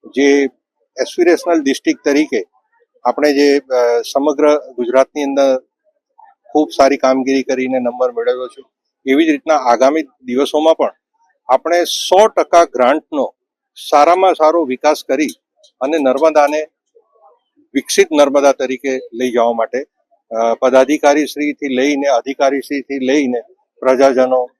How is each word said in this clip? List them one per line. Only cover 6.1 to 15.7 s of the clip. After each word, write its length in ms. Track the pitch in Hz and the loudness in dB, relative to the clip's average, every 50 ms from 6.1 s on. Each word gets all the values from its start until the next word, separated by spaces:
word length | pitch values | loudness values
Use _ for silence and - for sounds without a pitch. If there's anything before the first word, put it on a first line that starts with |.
| _ _ - - _ _ _ - | _ _ -20 -20 _ _ _ -4
ખૂબ 180 | - 147 151 - | -2 -2 -2 -2
સારી 280 | - - 139 135 139 | 2 2 2 2 2
કામગીરી 460 | 135 - 131 131 135 127 135 135 139 127 | 0 0 0 0 0 0 -2 -2 -2 -2
કરીને 360 | - 131 127 127 127 131 127 | -2 -4 -4 -4 -4 -4 -4
નંબર 320 | 123 120 123 123 127 123 | -4 -4 -4 -2 -4 -4
મેળવ્યો 360 | 120 117 117 123 127 127 127 | -4 -4 -4 -4 -4 -4 -8
છે, 140 | 123 - - 131 _ _ _ _ _ _ _ _ | -14 -14 -20 -20 _ _ _ _ _ _ _ _
એવી 200 | 135 135 147 165 | 0 0 2 2
જ 40 | 160 | 2
રીતના 260 | 151 135 _ - - | 0 -2 _ -2 -2
આગામી 460 | - 131 120 120 113 127 135 151 160 | 0 2 0 2 2 2 0 0 -2
દિવસોમાં 760 | 151 _ _ _ 127 123 120 131 143 139 - 151 156 160 160 | -6 _ _ _ _ -6 -2 -2 -2 -2 -2 0 0 0 2
પણ 160 | - 143 104 - _ _ _ _ _ _ _ _ _ _ - | 0 -2 -4 -4 _ _ _ _ _ _ _ _ _ _ -2
આપણે 340 | 127 135 _ 160 175 175 170 | -2 0 _ 0 0 0 0
સો 440 | - - - - - 185 190 214 | -2 -6 -8 -2 2 4 4 4
ટકા 360 | 220 - 190 156 _ - 170 170 | 4 2 -2 -2 _ 4 4 4
ગ્રાન્ટનો 720 | - - 123 127 120 - 156 _ _ - 143 123 - _ _ _ _ _ _ _ _ _ | 2 0 0 2 2 2 0 _ _ -4 -4 -4 -4 _ _ _ _ _ _ _ _ _
સારામાં 580 | - - - 160 143 147 160 175 185 190 190 165 | -20 -6 0 4 4 4 4 4 2 2 0 2
સારો 320 | - 156 156 160 170 160 | 2 2 2 2 0 -2
વિકાસ 380 | 127 127 - - 151 147 - - | -2 -6 -2 0 -2 -2 -2 -2
કરી 240 | - 135 139 156 117 85 _ _ _ _ _ _ _ | -4 -2 -2 -2 -4 -6 _ _ _ _ _ _ _